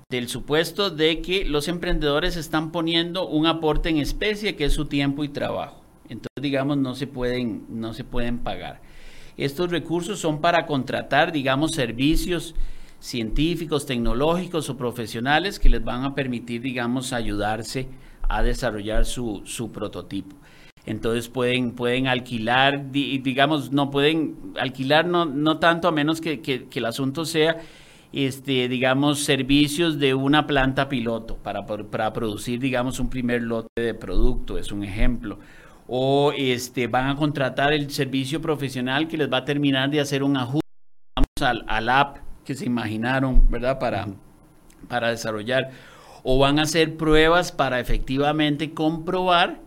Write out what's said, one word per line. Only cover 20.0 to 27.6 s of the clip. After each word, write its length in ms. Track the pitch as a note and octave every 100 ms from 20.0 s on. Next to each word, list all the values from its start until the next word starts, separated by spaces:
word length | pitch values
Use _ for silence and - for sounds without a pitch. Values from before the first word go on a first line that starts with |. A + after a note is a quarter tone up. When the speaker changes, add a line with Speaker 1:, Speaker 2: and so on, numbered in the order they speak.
| F2 F#2+ F#2 - - - - - -
Speaker 1:
Entonces 440 | A2 A2+ A#2+ A#2
pueden, 420 | C3 B2 B2+ B2
pueden 380 | A#2+ A#2+ B2+ C3
alquilar, 840 | B2+ B2 A#2+ A2 B2 C#3 C#3+ C#3
di-, 260 | C3+ B2+ C3+
digamos, 540 | B2+ B2+ C#3 D#3 B2
no 180 | C#3 C3+
pueden 460 | C#3 C#3+ D#3+ D3+ - F#2+ F2+
alquilar, 480 | C3 B2+ C3 D3+ F3
no, 180 | F3 E3+
no 340 | C3+ D3+ D#3
tanto 300 | E3+ E3+ F3+
a 40 |
menos 280 | D3+ C#3+ D#3+
que, 200 | E3 C#3
que, 240 | - B2+ A#2
que 140 | C3+
el 40 | A2+
asunto 400 | A#2 C3+ C#3 D#3+
sea, 320 | D#3+ D#3 D#3+